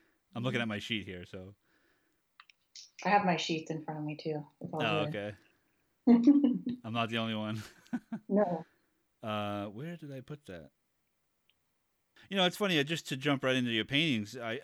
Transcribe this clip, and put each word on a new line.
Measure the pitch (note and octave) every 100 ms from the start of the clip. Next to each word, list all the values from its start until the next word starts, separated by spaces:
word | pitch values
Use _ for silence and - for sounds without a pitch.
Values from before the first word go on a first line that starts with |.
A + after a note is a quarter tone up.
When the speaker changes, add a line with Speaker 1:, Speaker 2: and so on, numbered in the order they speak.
| _ _ _ A#2
Speaker 1:
I'm |
looking | B2 A#2+
at | A#2
my | G#2
sheet | - A2 F#2+
here, | F2+ F2
so. | F#2+ F#2 G#2 _ _ _ _ _ _ _ _ - _ _ - - - F3+
Speaker 2:
I |
have | G3+
my | F#3 D#3+
sheets | - D#3+ -
in | D#3+
front | D#3 D#3
of | D3+
me, | D3+
too. | D#3+ D3+ D3 -
It's | -
all | D#3
Speaker 1:
Oh, | A#2 G#2 G#2
Speaker 2:
good. | G#2+ G2+ G#2 _ _ _ _ _ _ -
Speaker 1:
okay. | A#3 C#4+ C#4+ C#4+ G#3+ - A#3+
Speaker 2:
<laughs> |
Speaker 1:
I'm | A2+
not | A#2 A2+
the | A#2
only | A2+ G#2+
one. | G#2+ A2 G#2
<laughs> | - - - - A3 -
Speaker 2:
No. | G3+ G#3 E3+ F3 _ _ _ _ _
Speaker 1:
Uh, | A2 G#2+ G#2 G#2 G2+
where | G#2 D#3 F3
did | D3
I | C3+
put | A#2+ D3 -
that? | F2 D2 _ _ _ _ _ _ _ _ _ _ _ _ _ _ _ -
You | G3
know, | F3+
it's | -
funny, | G3+ E3
uh, |
just | C#3+ E3 -
to | C#3
jump | C#3+ C#3
right | C3 C3
into | B2
your | A2+ G#2+
paintings, | C#3 E3 A#2 G#2 B2
I, | A2+ A#2